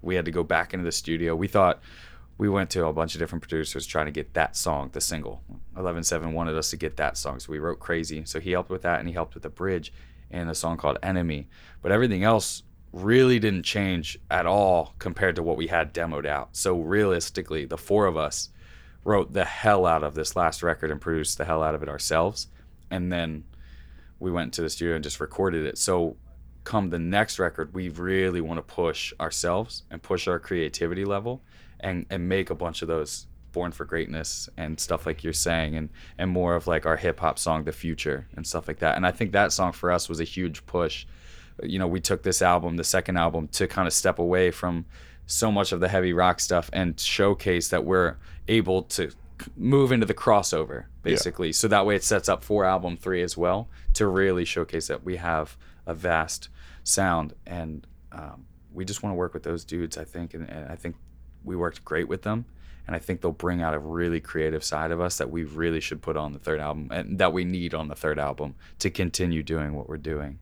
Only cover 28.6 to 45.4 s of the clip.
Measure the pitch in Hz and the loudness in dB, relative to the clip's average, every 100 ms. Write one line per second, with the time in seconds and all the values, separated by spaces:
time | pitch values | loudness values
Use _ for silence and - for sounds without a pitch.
28.6 | - - 87 76 - - 80 - 85 90 | -6 0 0 0 -6 -6 -6 -2 0 0
29.6 | 117 - - 87 - 92 - 87 - 90 | -2 -10 -12 -16 -4 -2 0 -2 0 0
30.6 | 78 - 85 90 98 101 110 127 - - | 0 0 -2 0 -2 -2 -2 -8 -12 -20
31.6 | - - 95 90 - 95 87 95 92 80 | -20 -8 -4 -4 -4 -4 0 0 0 -2
32.6 | 85 78 82 82 76 - - - - 90 | -4 -4 -2 -2 -2 -8 -14 -20 -8 -4
33.6 | 87 - - 82 - 78 80 - - - | -4 -6 -4 -4 -2 -4 -6 -8 -10 -8
34.6 | 80 78 - 87 - 78 82 78 - 82 | -8 -6 -2 -2 -2 -4 -4 -2 0 2
35.6 | 78 78 76 - - - 92 90 87 87 | 0 -2 -6 -10 -18 -4 0 2 4 2
36.6 | 85 80 82 80 90 - 82 - - 80 | 2 2 2 2 2 2 0 0 0 0
37.6 | 76 76 82 76 78 69 67 - 78 85 | -2 -4 -6 -4 -2 -4 -6 -12 -6 -6
38.6 | - 76 82 - 90 92 107 98 101 - | -6 0 2 4 2 0 2 4 4 4
39.6 | 90 82 90 87 - 80 82 - 90 73 | 0 0 2 2 0 -4 -4 -4 -4 -6
40.6 | - 90 82 - - - - - - - | -4 0 0 -2 -10 -16 -18 -18 -18 -10
41.6 | - 92 90 90 - 95 - 87 90 87 | -4 0 0 0 0 0 2 4 6 6
42.6 | 85 85 80 95 90 90 82 82 76 - | 4 -2 0 0 2 2 2 2 -4 -2
43.6 | 92 - 87 - 95 87 87 90 90 85 | -2 0 2 2 2 2 2 4 4 2
44.6 | 90 85 85 - - - - - | -2 -4 -6 -14 -20 -20 -6 0